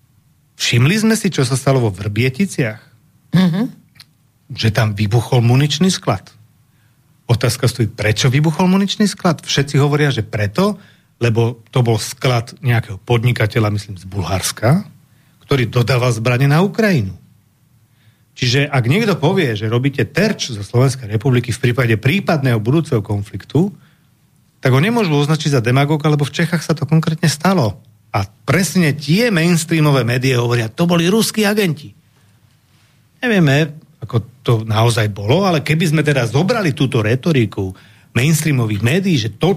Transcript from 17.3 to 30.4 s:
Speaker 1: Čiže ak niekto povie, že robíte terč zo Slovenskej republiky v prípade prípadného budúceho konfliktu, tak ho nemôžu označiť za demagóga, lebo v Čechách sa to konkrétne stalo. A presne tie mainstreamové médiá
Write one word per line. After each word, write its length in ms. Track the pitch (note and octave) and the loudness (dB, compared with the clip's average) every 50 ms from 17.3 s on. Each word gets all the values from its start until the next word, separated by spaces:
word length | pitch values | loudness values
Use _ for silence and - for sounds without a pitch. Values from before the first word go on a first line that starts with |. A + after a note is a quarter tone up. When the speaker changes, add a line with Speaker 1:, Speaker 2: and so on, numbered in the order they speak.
| _ _ _ _ _ _ _ _ _ _ _ _ _ _ _ _ _ _ _ _ _ | _ _ _ _ _ _ _ _ _ _ _ _ _ _ _ _ _ _ _ _ _
Speaker 1:
Čiže 320 | - C3 B2 A#2+ C#3+ C#3+ | -4 -4 0 0 0 0
ak 180 | D3 - C3 G#2+ A#2 | 0 0 -2 0 2
niekto 240 | D3 G#3+ A#3 G#3+ F3 - | 2 2 2 0 0 0
povie, 340 | C#3+ D#3+ F#3+ F#3+ E3 B2 A2 | 0 0 2 2 0 0 -2
že 160 | G2 A2 G#2+ | -4 -4 -2
robíte 400 | A#2 B2 C3 C#3 C#3 - A2+ - | -2 0 0 -2 -2 -2 -4 -2
terč 400 | - D#3+ G3 A3 G#3 - - - | 0 0 0 0 0 -4 -6 -10
zo 140 | A#2+ G2+ G2+ | -8 -10 -8
Slovenskej 400 | - - A#2+ C3 C3+ - - A#2+ | -2 0 2 2 2 0 -2 -8
republiky 480 | G2+ G#2+ A2 - C#3 B2 B2 A#2+ - G#2 | -4 -4 -2 0 2 2 2 0 -2 -4
v 160 | - - A#2+ | -2 0 0
prípade 240 | A#2 - B2 A#2 A2 G2+ | 0 0 0 0 0 0
prípadného 560 | - C3 F3 G3+ F#3+ - F3 D3 C3 C3 A#2 A2 | 0 0 0 0 0 0 0 0 2 0 0 0
budúceho 480 | G#2 A#2 C#3 E3 D#3 - C3 A2 G2+ | 0 2 0 0 0 0 -2 -2 -2
konfliktu, 640 | - G#2 G2+ G2+ - - G2 - - - C#3 F#3 G#3 - - _ _ _ _ _ _ _ _ _ _ _ _ _ _ _ _ | -2 -4 -6 -6 -8 -12 -14 -10 -2 0 0 0 0 -4 -10 _ _ _ _ _ _ _ _ _ _ _ _ _ _ _ _
tak 160 | - C3+ B2 | 0 2 2
ho 80 | C3+ | 2
nemôžu 320 | D#3+ G#3+ A#3+ A#3+ G#3+ E3 D3+ | 2 2 2 0 0 2 2
označiť 400 | C#3+ D3 C#3+ D#3+ D#3 D#3 D#3 C#3+ | 2 2 2 0 0 0 0 0
za 80 | B2+ | 0
demagóga, 480 | G#2+ B2+ B2+ C#3 C#3+ C#3+ D#3+ D3 D3 D#3 | 2 2 2 2 2 2 0 0 0 0
lebo 160 | D3+ D3 D3 | 2 2 0
v 80 | B2 - | -2 -2
Čechách 320 | - E3+ D#3 F3 D#3+ - | -2 -2 -2 -2 -4 -2
sa 80 | - D#3+ | -4 -4
to 160 | D3 C#3+ B2+ | -4 -2 2
konkrétne 400 | D#3+ D#3+ D#3+ E3+ D#3+ - - D#3+ | 2 2 2 0 -2 0 0 -2
stalo. 480 | - - - F#3 G3 F3 A#2+ G#2 F2+ - - _ _ _ _ _ | -2 0 0 0 2 2 0 0 -2 -6 -14 _ _ _ _ _
A 160 | - G#2+ G2 | -6 -6 -6
presne 680 | - _ _ - - C3 F3 G3 - - F#3+ E3+ D3 - - | -6 _ _ -4 -2 0 0 0 0 0 2 2 2 0 -2
tie 320 | - C#3+ D#3+ G#3 A#3+ A#3+ | -2 0 2 2 2 2
mainstreamové 720 | G#3 D#3 D#3+ F3 F3+ D#3+ - - E3+ D#3+ D3+ D3+ C#3 C3+ | 0 2 2 2 2 0 0 0 0 2 2 4 2 2
médiá 400 | A#2 A2+ A#2+ B2+ B2 C3+ B2+ A#2+ | 2 0 -2 0 0 0 0 0